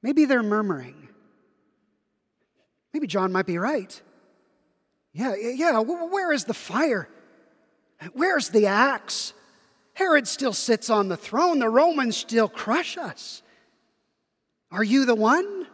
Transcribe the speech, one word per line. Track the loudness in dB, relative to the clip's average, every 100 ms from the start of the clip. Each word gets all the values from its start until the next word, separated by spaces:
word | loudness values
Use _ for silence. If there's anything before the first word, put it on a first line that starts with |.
Maybe | 0 2
they're | 4 4
murmuring. | 2 0 0 -4 -8 -20 -20 _ _ _ _ _ _ _ _ _ _ _ _ _ _ _ _ _ _
"Maybe | -6 -2
John | 0 0
might | 0 0
be | -2
right. | 0 -2 -6 -18 _ _ _ _ _ _ _ _ _ _ _
Yeah, | -6 -4 -4
yeah, | -4
yeah, | 0 2 2
wh-, | 0 -4 -4
where | -2 0
is | -2 -2
the |
fire? | -8 -4 -2 0 -2 -6 -18 _ _ _ _ _ _ _ _ -16
Where's | -2 0 0 0
the | 2 4
axe? | 4 2 2 -6 -8 -8 -12 _ _ _ _ _
Herod | -4 2 2 2
still | -4 -2
sits | -2 0 0 2
on | 0 0
the | -4
throne. | -4 0 2 2
The | 2
Romans | 4 4 2 -2 -4
still | -2 0 0
crush | -2 -2 -2 -2 -8
us. | -12 -12 -16 -18 _ _ _ _ _ _ _ _ _ _ _ _ _
Are | -4
you | 2 2
the | 4
one? | 2 4 4 2 -8 -12